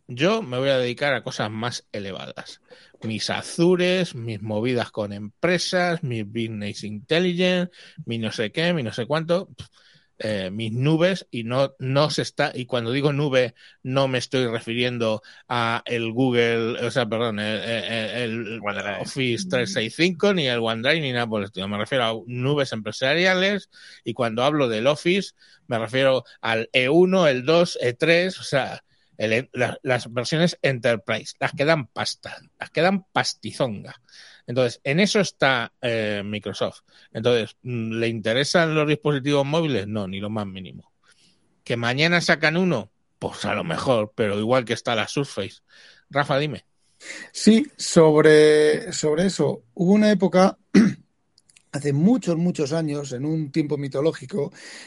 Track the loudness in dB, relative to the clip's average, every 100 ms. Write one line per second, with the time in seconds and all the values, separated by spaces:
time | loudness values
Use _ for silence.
0 | -14 0 0 0 -2 -2 0 2 0 -2
1 | -2 -2 -4 -6 -4 -2 -6 -6 -10 -10
2 | -8 -10 -12 -14 -16 -20 _ -20 -20 _
3 | -8 -6 -4 -4 -6 2 4 4 2 0
4 | -2 -6 -8 -8 -4 -2 0 -2 -2 -4
5 | -6 -8 -12 -4 0 0 0 0 0 -2
6 | -4 -6 -6 -4 -4 -4 -8 -8 -10 -12
7 | -2 0 2 2 0 0 -2 -8 -20 -18
8 | -8 -4 -4 -4 -4 -2 -2 0 -2 -6
9 | -4 -4 0 -2 -2 -14 -20 _ _ _
10 | _ _ -4 -4 -4 -6 -4 0 2 4
11 | 2 0 -6 -8 -4 0 0 -2 -2 2
12 | 2 0 -4 -2 -4 -4 -4 -4 -2 0
13 | 0 0 2 2 0 -4 -20 _ -4 0
14 | 0 0 -2 0 0 -2 -4 -2 -2 0
15 | -2 -2 -6 -20 _ -2 0 -2 -4 -4
16 | -2 0 2 4 2 2 -2 -2 -2 -2
17 | -2 0 -2 -2 -4 -4 -4 -4 -4 -4
18 | -4 -6 -4 -6 -8 -8 -6 -6 -6 -6
19 | -8 -4 -2 -2 -2 -2 -2 -2 -4 0
20 | 0 2 2 2 0 0 -2 -2 0 0
21 | 0 -2 -2 -2 -4 -6 -6 -4 -2 0
22 | 0 -2 -8 -4 0 0 -2 -4 -8 -4
23 | 0 2 2 2 0 -2 -6 -20 -20 -14
24 | -10 -2 -2 2 2 2 0 2 0 0
25 | 0 0 -2 -12 _ _ _ -4 -2 2
26 | 2 2 -2 -8 -2 -2 0 0 4 6
27 | 6 6 4 2 2 2 2 0 -4 0
28 | 2 4 2 -4 -2 -2 -2 -8 -16 _
29 | _ -6 0 0 -2 -2 -2 -2 -2 -2
30 | -2 -6 -2 2 2 2 -2 0 0 0
31 | -2 -6 -6 -6 -6 0 2 2 0 -6
32 | -6 -6 -14 -18 -20 _ -8 0 2 0
33 | -2 -2 -2 -6 -12 -4 -4 -4 -12 -20
34 | _ -20 -20 -20 -6 0 0 -2 -2 2
35 | 2 2 0 2 2 2 -2 -6 -4 -2
36 | -2 -4 -4 -6 -6 -6 -6 -6 _ _
37 | _ -4 0 2 0 -8 -8 -6 -4 -2
38 | -2 -2 0 0 2 2 2 2 2 0
39 | 0 0 2 0 2 0 0 -2 -2 -4
40 | -4 -6 -6 -6 -6 -10 -14 -16 -20 _
41 | _ _ _ _ _ _ -6 -2 -2 0
42 | 2 2 2 2 2 2 2 0 -4 _
43 | _ _ -8 -6 -4 -4 -2 -2 2 2
44 | 0 -2 0 0 2 2 2 -4 -2 -2
45 | -2 -4 -4 -6 -8 -10 _ -20 -20 -20
46 | _ -4 0 0 -2 -6 -14 _ _ _
47 | -18 -16 -14 2 6 6 4 -6 2 6
48 | 8 8 8 8 8 8 4 2 -2 -4
49 | -2 2 0 2 -2 -2 -10 -2 4 6
50 | 6 4 4 4 4 2 _ 6 6 2
51 | _ _ _ _ _ _ _ -6 -2 2
52 | 4 4 2 0 0 0 -2 -2 -2 -4
53 | -8 -6 -4 -4 -2 -2 -2 -2 -4 0
54 | -2 -2 -8 -6 -6 -8 -20 -20